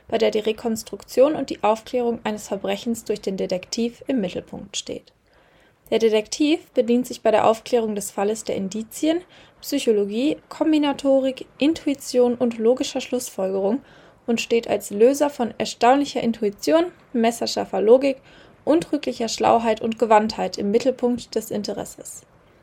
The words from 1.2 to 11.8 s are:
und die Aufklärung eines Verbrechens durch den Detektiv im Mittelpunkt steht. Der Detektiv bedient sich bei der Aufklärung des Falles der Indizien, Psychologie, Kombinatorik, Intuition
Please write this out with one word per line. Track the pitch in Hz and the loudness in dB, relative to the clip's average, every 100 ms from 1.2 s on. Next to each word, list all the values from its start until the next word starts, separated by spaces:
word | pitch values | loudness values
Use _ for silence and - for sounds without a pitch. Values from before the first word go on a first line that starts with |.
| 277 302 | 4 2
und | 269 | -6
die | - | -2
Aufklärung | 208 214 - 247 240 233 | 0 0 -2 -2 -2 -2
eines | 214 214 - | -4 -6 -6
Verbrechens | 202 196 202 233 226 | -6 -4 -4 -4 -6
durch | - 208 | -4 -4
den | - 190 | -4 -4
Detektiv | 185 180 - - 233 233 - | -4 -4 -6 -4 -4 -4 -4
im | 262 | -2
Mittelpunkt | 180 - - - 202 - | -2 -6 -10 -14 -12 -12
steht. | - - - _ _ _ _ _ _ _ - | -10 -12 -14 _ _ _ _ _ _ _ -4
Der | 220 | 0
Detektiv | 220 214 214 - 294 349 - | 2 2 -2 0 0 0 -2
bedient | - 233 240 254 | -2 2 2 0
sich | - | -2
bei | 220 | 2
der | 214 - | 4 4
Aufklärung | 220 - 247 220 208 | 2 0 -2 0 -4
des | 196 | -6
Falles | - 202 220 | -4 -2 -2
der | - - | -6 -6
Indizien, | 196 214 220 - 302 339 - - - _ | -6 -8 -10 -4 -2 -2 -4 -20 -20 _
Psychologie, | - 285 247 208 202 214 285 - - | -6 -2 2 2 2 0 -2 -2 -6
Kombinatorik, | - 311 311 294 277 277 269 262 262 - - | -2 2 2 2 0 2 2 2 -4 -10 -2
Intuition | 277 320 | 0 0